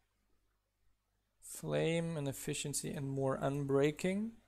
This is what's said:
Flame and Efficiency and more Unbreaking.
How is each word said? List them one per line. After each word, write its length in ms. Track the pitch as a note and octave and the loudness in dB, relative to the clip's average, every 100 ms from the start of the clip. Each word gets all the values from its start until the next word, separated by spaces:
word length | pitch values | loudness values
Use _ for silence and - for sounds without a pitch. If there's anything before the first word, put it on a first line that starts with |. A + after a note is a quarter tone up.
| _ _ _ _ _ _ _ _ _ _ _ _ _ _ | _ _ _ _ _ _ _ _ _ _ _ _ _ _
Flame 760 | - - E3 D3 D#3+ E3 E3 D#3+ | -16 -10 -2 2 2 2 0 -2
and 100 | C#3 | -4
Efficiency 640 | C3+ - C#3+ D3 C#3 - | -4 -4 -4 -4 -4 -4
and 160 | D#3 C#3 | -4 -2
more 300 | C3+ C3+ - | 0 0 2
Unbreaking. 920 | C#3+ C#3+ C#3 C#3 D3+ D3+ F#3 G3 A3+ A3+ | 0 0 4 6 4 2 0 0 -2 -8